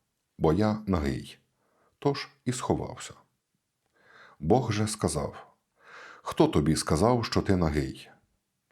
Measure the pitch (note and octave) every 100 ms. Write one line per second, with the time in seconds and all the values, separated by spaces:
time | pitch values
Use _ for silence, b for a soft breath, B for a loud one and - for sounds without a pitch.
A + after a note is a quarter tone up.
0 | _ _ _ - D#2+ E2+ G#2+ G#2+ - F2+
1 | C#2+ C2 - - _ _ _ _ _ _
2 | C#3+ C#3 - _ - B2 - F2 - -
3 | - - _ _ _ _ _ _ _ b
4 | b b b b D2+ A#2+ A#2+ G#2 A2 -
5 | F#2 D2 - - - _ _ _ B B
6 | B B - - D3+ E2+ D2 D2+ - D#2
7 | G#2+ B2 G#2+ F#2+ E2+ F#2 E2 D2 C2 -
8 | - _ _ _ _ _ _